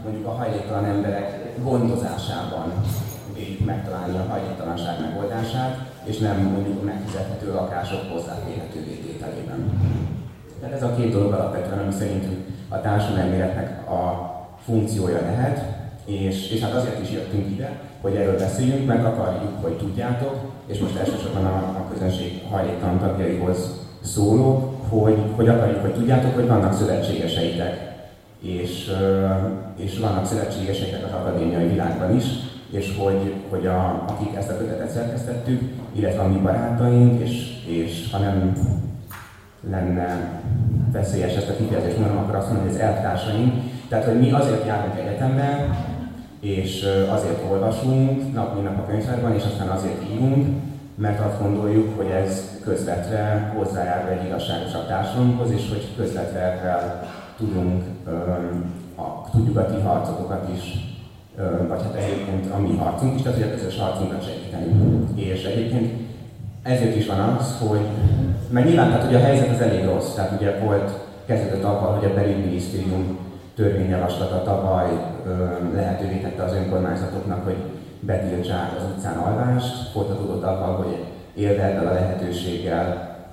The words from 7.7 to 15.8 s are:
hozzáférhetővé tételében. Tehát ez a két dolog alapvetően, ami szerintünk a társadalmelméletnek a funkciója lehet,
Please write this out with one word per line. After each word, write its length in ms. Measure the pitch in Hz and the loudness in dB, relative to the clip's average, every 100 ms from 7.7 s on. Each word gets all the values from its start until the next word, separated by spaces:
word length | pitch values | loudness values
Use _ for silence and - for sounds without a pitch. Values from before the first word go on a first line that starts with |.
| - - - - | -4 -4 -4 -6
hozzáférhetővé 840 | 85 - - - - - - - - - | -6 -6 -8 -8 -8 -8 -8 -10 -10 -10
tételében. 540 | - - - - 135 - - - - - - - - - - | -10 -8 -8 -8 -4 -2 0 0 0 -4 -6 -10 -14 -18 -14
Tehát 160 | - - | -10 -4
ez 80 | |
a 120 | 123 120 | -2 0
két 160 | 113 | 2
dolog 220 | 101 101 | 2 2
alapvetően, 460 | 98 90 90 98 98 | 2 0 -2 -4 -4
ami 140 | 98 | -2
szerintünk 520 | 98 98 95 95 92 - - - | -2 -2 -2 -4 -6 -8 -12 -8
a 120 | - | -4
társadalmelméletnek 1080 | - 101 104 101 92 92 95 95 95 - - | 0 0 2 0 2 2 0 -2 -4 -6 -4
a 140 | 90 90 92 90 - - - - | -2 0 -2 -6 -10 -12 -10 0
funkciója 560 | 110 98 98 87 85 | 2 2 2 2 2
lehet, 600 | - 117 123 - - - | 0 2 2 0 -4 -6